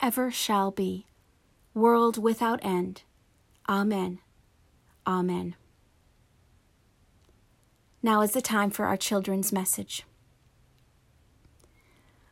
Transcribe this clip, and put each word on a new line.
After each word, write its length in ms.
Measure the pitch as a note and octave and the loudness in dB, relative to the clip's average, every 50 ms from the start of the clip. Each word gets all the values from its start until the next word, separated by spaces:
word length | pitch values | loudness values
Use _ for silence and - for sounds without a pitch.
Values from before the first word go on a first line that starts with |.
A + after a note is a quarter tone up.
ever 280 | - A#3 A3+ C4 B3+ B3+ | -2 -2 0 0 -2 -2
shall 400 | A#3+ - - - G#3+ G3+ G3 G3 | -2 -4 -2 0 2 2 2 0
be, 340 | F#3+ - F#3+ F#3 F#3 F#3+ - _ _ _ _ _ _ _ _ _ _ _ _ _ - | 0 -2 -4 -4 -4 -6 -10 _ _ _ _ _ _ _ _ _ _ _ _ _ -2
world 440 | A3 A3 A#3 A#3 A#3 A#3 A#3 A3 | 4 6 6 6 6 4 2 2
without 420 | A3+ G#3 A3+ A3+ - A#3+ A3+ A#3 A3+ - | 2 0 0 0 2 0 0 0 -2 -2
end. 400 | G3 F#3 F3+ F3+ F#3 F#3+ - - _ _ _ _ _ _ _ _ _ _ _ - - | -2 -2 -2 -2 -4 -8 -12 -18 _ _ _ _ _ _ _ _ _ _ _ -4 -2
Amen. 500 | G3 G3 G3+ G#3+ G#3 F#3+ F3+ F3+ F3+ F3+ _ _ _ _ _ _ _ _ _ _ _ _ _ _ _ _ - | 0 0 2 0 0 -2 -2 -4 -6 -10 _ _ _ _ _ _ _ _ _ _ _ _ _ _ _ _ -4
Amen. 480 | - F#3 F#3 F3+ F3+ F3 F3 F3+ F3 F3 - _ _ _ _ _ _ _ _ _ _ _ _ _ _ _ _ _ _ _ _ _ _ _ _ _ _ _ _ _ _ _ _ _ _ _ _ _ _ _ _ _ _ _ _ _ _ _ - - | -2 0 0 0 0 -2 -4 -6 -8 -10 -12 _ _ _ _ _ _ _ _ _ _ _ _ _ _ _ _ _ _ _ _ _ _ _ _ _ _ _ _ _ _ _ _ _ _ _ _ _ _ _ _ _ _ _ _ _ _ _ -4 0
Now 180 | A3+ A3 G#3 | 2 4 4
is 100 | G#3+ G#3 | 4 4
the 100 | - C4 | 2 -2
time 300 | A#3+ - A3+ G#3 G#3 G3+ | -2 0 0 2 0 0
for 140 | G3+ - G#3 | 0 -2 -2
our 120 | - G3 | -2 -2
children's 560 | G3 - - G#3+ G3 F#3+ G3+ F#3+ G3 F#3+ - G3 | -2 -2 -2 -2 -2 0 -2 -2 -2 -2 -2 -2
message. 500 | F#3+ F#3 - - - G3 - - - - - _ _ _ _ _ _ _ _ _ _ _ _ _ _ _ _ _ _ _ _ _ _ _ _ _ _ _ - _ _ _ _ _ _ _ _ _ _ _ _ _ _ _ _ | -2 -2 -2 -4 -4 -6 -10 -10 -12 -12 -14 _ _ _ _ _ _ _ _ _ _ _ _ _ _ _ _ _ _ _ _ _ _ _ _ _ _ _ -20 _ _ _ _ _ _ _ _ _ _ _ _ _ _ _ _